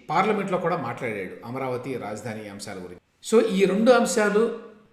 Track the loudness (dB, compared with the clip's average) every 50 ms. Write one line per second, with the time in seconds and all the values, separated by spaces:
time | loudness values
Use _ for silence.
0 | -6 -2 0 2 2 2 0 -2 -2 -2 -2 -2 0 0 -2 -2 -4 -6 -6 -6
1 | -6 -6 -4 -6 -6 -8 -10 -14 -12 -10 -8 -6 -4 -4 -4 -6 -6 -6 -8 -6
2 | -8 -8 -8 -8 -8 -8 -8 -8 -10 -12 -12 -12 -12 -12 -12 -12 -12 -14 -16 -18
3 | _ _ _ _ -2 4 4 4 4 4 2 2 2 4 4 4 6 6 6 6
4 | 6 2 2 2 2 4 4 2 2 0 -2 -6 -14 -18 -20 -20 _ _